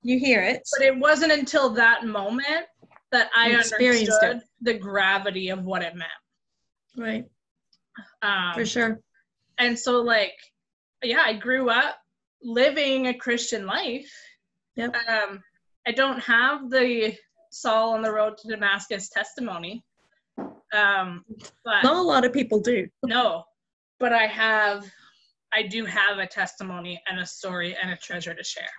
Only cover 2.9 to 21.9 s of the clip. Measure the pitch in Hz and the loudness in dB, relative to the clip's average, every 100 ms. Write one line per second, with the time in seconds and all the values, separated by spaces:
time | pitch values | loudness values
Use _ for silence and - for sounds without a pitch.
2.9 | - _ 247 226 226 233 240 233 220 247 | -20 _ 0 2 4 4 4 2 2 4
3.9 | 233 214 214 220 240 - _ 240 220 196 | 4 4 4 4 0 -10 _ -4 -4 -2
4.9 | 196 190 196 202 190 185 190 185 185 170 | 0 2 2 -2 -6 -6 -6 -4 -4 -6
5.9 | 175 165 - _ _ _ _ _ _ _ | -8 -12 -14 _ _ _ _ _ _ _
6.9 | 254 226 220 247 _ _ _ _ _ _ | -10 -6 -6 -10 _ _ _ _ _ _
7.9 | - 202 _ 208 196 180 175 220 247 226 | -20 -20 _ -2 -2 -2 -4 -4 0 -2
8.9 | 220 _ _ _ _ _ - 247 233 - | -2 _ _ _ _ _ 0 0 0 0
9.9 | 247 240 226 190 - - _ _ _ _ | 2 4 2 0 -6 -20 _ _ _ _
10.9 | _ 247 269 247 220 240 262 247 233 277 | _ -2 2 2 0 -2 0 2 2 0
11.9 | - _ _ _ _ 240 226 269 285 285 | -2 _ _ _ _ -4 2 4 4 0
12.9 | 262 254 247 254 240 - 220 190 262 359 | 0 0 -2 -4 -4 -4 -6 -4 -4 -4
13.9 | 254 - - - _ _ _ _ - 240 | -8 -12 -20 -20 _ _ _ _ -8 -6
14.9 | 240 233 220 202 196 _ _ _ _ - | -4 -2 -2 -2 -8 _ _ _ _ -6
15.9 | 233 269 254 240 233 254 294 262 262 247 | 0 0 -2 2 4 4 0 -2 2 2
16.9 | 233 220 - _ _ _ - 247 220 226 | 2 -2 -4 _ _ _ -6 0 2 2
17.9 | 220 220 214 214 214 220 220 202 202 - | 0 -2 0 0 -2 -12 -2 0 -2 -4
18.9 | 202 190 202 214 - 240 175 170 233 _ | -8 -6 -6 -6 -8 -8 -8 -10 -14 _
19.9 | _ _ _ _ - - - _ 214 202 | _ _ _ _ -14 -14 -14 _ 0 2
20.9 | 196 185 175 _ 214 - _ 233 208 254 | 2 -2 -10 _ -20 -20 _ -2 2 4